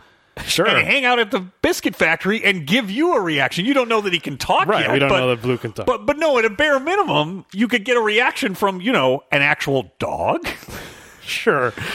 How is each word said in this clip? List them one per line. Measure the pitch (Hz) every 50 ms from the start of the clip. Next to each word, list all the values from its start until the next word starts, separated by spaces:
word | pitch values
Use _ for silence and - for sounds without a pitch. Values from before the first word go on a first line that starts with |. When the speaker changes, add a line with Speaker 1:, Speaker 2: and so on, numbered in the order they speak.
| - _ _ _ _ _ - - -
Speaker 1:
Sure. | - - - 196
Speaker 2:
and | - - - 151
hang | - 247 277 254
out | 247 247 240
at | 220 208
the | 254 196
biscuit | 185 185 _ - - 320 359 - - 254 175
factory | - 180 160 165 - - 190 214 - 185
and | 202 190 175 143
give | 139 208 269 226 190
you | 196 269 330 359 330
a | 226
reaction? | 185 165 151 139 135 - - 170 190
You | 262 277
don't | 269 240 226
know | 226 214
that | 202 190
he | 180 160
can | - - 139 -
talk | - - 196 311 381 175
Speaker 1:
Right, | - 147 -
Speaker 2:
yet, | -
Speaker 1:
we | 135 139
don't | 139 135
Speaker 2:
but, | - -
Speaker 1:
know | 127 127
that | 120 113
Blue | 117 127 123 117
can | - 113
talk. | - 117 98
Speaker 2:
but, | 254 240 208 202
but | 254 285 302
no, | 330 311 262 240
at | 220
a | 220
bare | 196 - 302 302 277 262
minimum, | 262 330 381 415 359 - 147 151 151 165 196 180 - -
you | 185 196 247 202
could | 247 226 190
get | 254 240
a | 240
reaction | 220 214 208 226 254 302 - - 269 208 180
from, | - 214 196 190 180
you | 175 254
know, | 240 160 131 131 131 139 - -
an | 151 143
actual | 143 147 151 - - 147 135 131 113 - _ -
dog. | 113 - - 85 87 113 180 339 339 -
<laughs> | - - - - - - - - - - - - - -
Speaker 1:
Sure. | - - - - - 226 160 135 123 113 - - - -